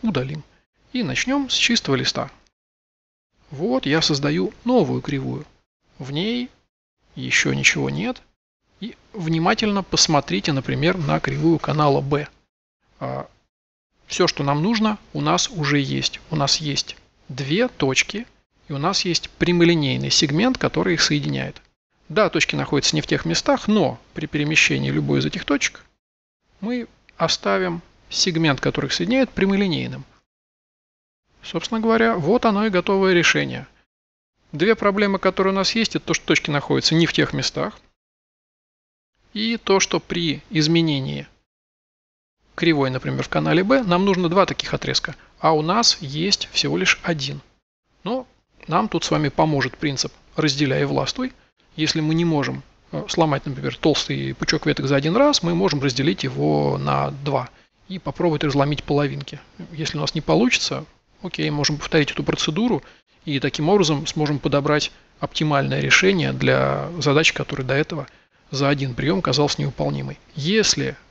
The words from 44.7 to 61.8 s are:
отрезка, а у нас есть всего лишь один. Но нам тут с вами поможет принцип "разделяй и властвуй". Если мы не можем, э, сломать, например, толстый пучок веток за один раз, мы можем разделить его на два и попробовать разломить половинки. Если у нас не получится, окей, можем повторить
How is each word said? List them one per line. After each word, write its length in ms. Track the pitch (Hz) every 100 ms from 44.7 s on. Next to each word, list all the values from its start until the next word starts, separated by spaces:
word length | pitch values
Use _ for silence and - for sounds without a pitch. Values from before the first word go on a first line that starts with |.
отрезка, 420 | 147 - 131 - 151 _ _
а 140 | 160
у 80 | 160
нас 360 | 156 208 233 -
есть 480 | 143 147 185 - -
всего 260 | - 143 165
лишь 220 | 185 -
один. 380 | - 165 135 143 - _ _ _ _ _
Но 240 | 180 254 247 _ _ _ -
нам 220 | 160 220
тут 140 | 165
с 80 | -
вами 180 | 151 147
поможет 480 | - 160 143 131 -
принцип 340 | 151 135 - - _ -
"разделяй 460 | 151 135 147 139
и 40 | 143
властвуй". 460 | 139 131 - 254 - _ _ _ -
Если 260 | 156 160
мы 140 | 156 160
не 100 | 170
можем, 380 | 156 135 131 - _ _
э, 140 | 151 143
сломать, 380 | - 160 139 143
например, 320 | 135 139 127
толстый 560 | 160 143 - 139 135
пучок 320 | 131 - 156 151
веток 220 | 147 139
за 80 | 139
один 200 | 151 196
раз, 280 | 294 285
мы 120 | 170 175
можем 260 | 190 143
разделить 420 | 135 123 139 -
его 540 | 135 131 147 147 143 139
на 340 | 139 139 139 139
два 260 | 139 139 123 - _ _ -
и 120 | 185
попробовать 440 | - - 175 147
разломить 400 | 156 139 139 147
половинки. 560 | - 143 143 139 139 143 - - 175
Если 260 | 160 151 147
у 40 |
нас 120 | 151 165
не 60 |
получится, 640 | - 156 240 - - 135 156 _ _ _
окей, 280 | 185 - 151
можем 280 | 147 139
повторить 340 | 147